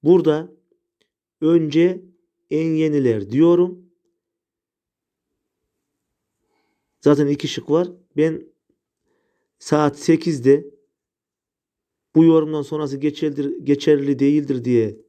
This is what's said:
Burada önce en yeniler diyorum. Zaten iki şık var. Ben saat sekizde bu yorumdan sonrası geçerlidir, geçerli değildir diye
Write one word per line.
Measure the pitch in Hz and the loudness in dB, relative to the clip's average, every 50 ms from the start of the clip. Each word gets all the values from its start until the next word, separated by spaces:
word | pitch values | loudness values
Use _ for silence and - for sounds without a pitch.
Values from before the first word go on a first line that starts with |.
| - | 4
Burada | 147 175 180 156 156 151 151 160 - - _ _ _ _ _ _ _ _ _ _ _ _ _ _ _ _ _ | 4 4 4 4 2 0 0 -4 -10 -18 _ _ _ _ _ _ _ _ _ _ _ _ _ _ _ _ _
önce | 156 156 165 170 160 151 139 160 170 180 185 180 - - _ _ _ _ _ _ _ _ | -2 0 0 0 0 0 0 0 0 0 0 -4 -12 -20 _ _ _ _ _ _ _ _
en | 147 151 160 165 | -6 -4 -2 -2
yeniler | 160 156 156 156 151 147 131 123 113 107 98 98 | -2 -2 -2 0 0 0 0 0 -2 -2 -4 -6
diyorum. | 110 135 160 170 175 175 180 180 180 - - _ _ _ _ _ _ _ _ _ _ _ _ _ _ _ _ _ _ _ _ _ _ _ _ _ _ _ _ _ _ _ _ _ _ _ _ _ _ _ _ _ _ _ _ _ _ _ _ _ _ _ _ _ _ _ _ _ _ _ _ _ _ _ | 0 2 4 4 4 2 0 -2 -4 -12 -20 _ _ _ _ _ _ _ _ _ _ _ _ _ _ _ _ _ _ _ _ _ _ _ _ _ _ _ _ _ _ _ _ _ _ _ _ _ _ _ _ _ _ _ _ _ _ _ _ _ _ _ _ _ _ _ _ _ _ _ _ _ _ _
Zaten | _ 147 147 139 147 | _ 0 2 2 2
iki | 143 147 143 - - | -2 -2 -4 -6 -8
şık | - - - - | -10 -10 -6 -2
var. | 143 160 180 180 175 _ _ _ _ | -2 -2 -2 -2 -8 _ _ _ _
Ben | 147 151 160 160 - - - _ _ _ _ _ _ _ _ _ _ _ _ _ _ _ _ _ _ _ _ _ _ | -4 -2 -2 -2 -6 -14 -20 _ _ _ _ _ _ _ _ _ _ _ _ _ _ _ _ _ _ _ _ _ _
saat | - - - 151 151 147 143 - | -6 -2 -2 0 0 0 -2 -4
sekizde | - - 165 160 - 175 160 135 120 131 139 147 156 - _ _ _ _ _ _ _ _ _ _ _ _ _ _ _ _ _ _ _ _ _ _ _ _ _ _ _ _ _ | 0 0 0 0 0 -4 -6 -2 4 4 4 4 2 -6 _ _ _ _ _ _ _ _ _ _ _ _ _ _ _ _ _ _ _ _ _ _ _ _ _ _ _ _ _
bu | 156 165 | 4 6
yorumdan | 165 160 160 156 151 156 151 143 | 6 6 4 2 0 -4 -6 -6
sonrası | 143 156 151 151 139 135 | -6 -6 -6 -6 -6 -8
geçerlidir, | 139 139 151 147 - - 151 143 139 139 143 - - | -4 -4 -4 -4 -2 -6 -6 -4 -4 -6 -6 -6 -8
geçerli | 143 131 143 139 - - 151 143 139 139 143 127 | -2 -2 -2 0 2 2 2 2 2 -2 -2 0
değildir | 135 139 147 151 147 139 135 127 117 | 0 0 2 0 -2 -2 -6 -6 -2
diye | 123 123 117 113 104 98 - - | 0 0 0 0 0 -4 -12 -20